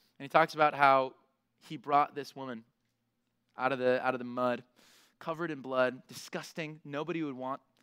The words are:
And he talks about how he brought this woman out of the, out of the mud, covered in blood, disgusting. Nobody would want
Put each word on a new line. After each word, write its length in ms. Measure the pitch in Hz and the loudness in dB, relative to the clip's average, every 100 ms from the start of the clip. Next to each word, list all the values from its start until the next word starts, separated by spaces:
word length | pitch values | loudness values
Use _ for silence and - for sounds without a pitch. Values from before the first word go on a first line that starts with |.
| _ _ | _ _
And 60 | |
he 40 | 139 | 2
talks 260 | 160 160 | 4 4
about 200 | 151 151 | 4 2
how 380 | 139 139 135 131 - _ _ _ _ - | 6 6 6 2 -6 _ _ _ _ -16
he 80 | 156 | -12
brought 380 | 123 143 147 | 0 2 2
this 220 | 139 135 - | -2 -12 -12
woman 260 | 131 117 113 _ _ _ _ _ _ _ _ - | -12 -12 -14 _ _ _ _ _ _ _ _ -4
out 140 | 127 | -2
of 80 | 135 | 2
the, 200 | 127 127 127 | 2 2 0
out 80 | |
of 60 | 127 | -2
the 40 | |
mud, 380 | 123 123 127 120 - _ _ _ _ _ | -6 -2 -2 -2 -6 _ _ _ _ _
covered 320 | - 160 170 | -10 -6 -6
in 100 | 147 | -8
blood, 400 | 127 131 127 123 - | -4 2 2 0 -12
disgusting. 720 | - - 175 147 - 156 156 | -18 -12 -12 -10 -10 -10 -12
Nobody 400 | 147 143 156 170 | -10 -8 -6 -4
would 120 | 151 127 | -6 -6
want 240 | 127 139 - _ | -8 -10 -12 _